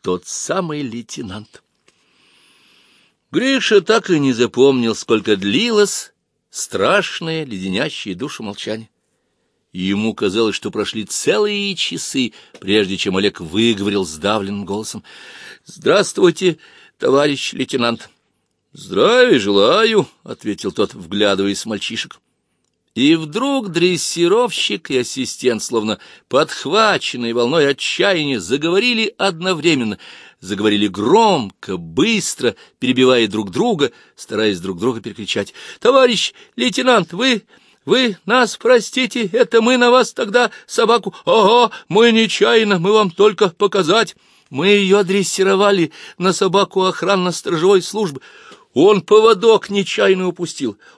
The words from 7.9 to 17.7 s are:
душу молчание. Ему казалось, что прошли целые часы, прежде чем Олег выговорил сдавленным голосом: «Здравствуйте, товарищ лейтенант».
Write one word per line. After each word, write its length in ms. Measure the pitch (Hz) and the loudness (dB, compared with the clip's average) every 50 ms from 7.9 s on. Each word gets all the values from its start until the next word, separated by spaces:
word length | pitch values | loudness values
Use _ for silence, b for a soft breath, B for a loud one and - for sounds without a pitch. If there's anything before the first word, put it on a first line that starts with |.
| - - - 104 90 | -8 -10 -10 -10 -8
душу 260 | 87 131 151 - - | -8 -10 -10 -10 -12
молчание. 480 | 110 101 104 - - 107 110 113 110 - _ _ _ _ _ _ _ _ _ _ _ _ _ _ _ _ | -12 -12 -12 -10 -8 -8 -8 -10 -12 -16 _ _ _ _ _ _ _ _ _ _ _ _ _ _ _ _
Ему 420 | - 90 92 95 101 104 110 113 104 | -10 -6 -4 -2 -2 -2 -2 -4 -2
казалось, 420 | - 110 95 95 113 113 107 95 | -2 -2 -2 0 0 0 0 -2
что 160 | - - 104 | -4 -8 -6
прошли 320 | - 107 101 - - 110 101 | -6 -6 -6 -6 -6 -10 -10
целые 720 | - - - - 143 196 214 208 208 208 202 202 196 180 | -8 -8 -4 -2 0 0 0 0 -2 -2 -4 -6 -6 -6
часы, 560 | - - - - - - - - 135 123 104 B B B B B B | -6 -6 -6 -6 -8 -8 -6 -4 -4 -4 -4 B B B B B B
прежде 380 | - 95 104 107 101 92 98 | -2 0 2 2 2 0 -2
чем 200 | 87 - 101 92 | -4 -4 -2 -2
Олег 240 | 98 104 98 - - | 0 0 -2 -2 -4
выговорил 640 | 87 78 87 107 117 117 107 98 101 101 101 98 92 | -10 -6 -2 0 0 0 0 0 -2 -2 -2 -2 -4
сдавленным 600 | 76 78 76 87 101 110 107 98 98 104 101 98 | -6 -6 -6 -2 -2 -2 -2 -4 -6 -8 -8 -8
голосом: 400 | 90 98 107 107 - - 104 - B B B B B B B B B B B B | -8 -8 -8 -10 -10 -14 -16 -16 B B B B B B B B B B B B
«Здравствуйте, 920 | - - - - 120 175 208 175 - - 202 190 175 165 - 190 180 151 - b b b b b b b - | -20 -14 -4 -2 0 2 2 0 -2 -4 -4 -2 -2 -2 -2 -2 -2 -2 -4 b b b b b b b -4
товарищ 540 | - 131 135 143 147 151 139 131 - - | 0 2 2 2 2 0 -2 -4 -8 -8
лейтенант». 580 | - - 127 - | -6 -8 -6 -4